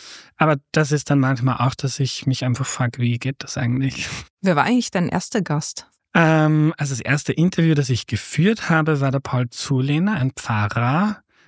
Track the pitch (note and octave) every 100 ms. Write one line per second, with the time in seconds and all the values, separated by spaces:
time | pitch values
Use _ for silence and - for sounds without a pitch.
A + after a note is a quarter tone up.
0 | - - - - D#3 C#3+ - D#3 C#3+ D3
1 | - C#3+ C3 B2+ C3 B2 B2+ - C3+ -
2 | C3 - - B2+ B2+ A#2+ C3 - B2 B2
3 | A#2+ A#2 C3 C#3 - - A#2+ B2+ C3+ -
4 | - - - _ F#3+ D3+ - B3 - F#3
5 | F3 F#3 - A3 E3+ D3+ - - - _
6 | _ - D#3+ D#3 D#3 D#3 D3+ - C#3+ C3
7 | - D3 - - F3 - E3 D3 C3 A#2+
8 | - A2+ - - F3+ A3+ - D#3+ D#3 D3
9 | C#3 C3 - B2+ B2 - - C3 C3+ D3
10 | G3 G#3+ C3 - - A2 G#2 A2+ B2 D3+
11 | G#3 G#3 _ _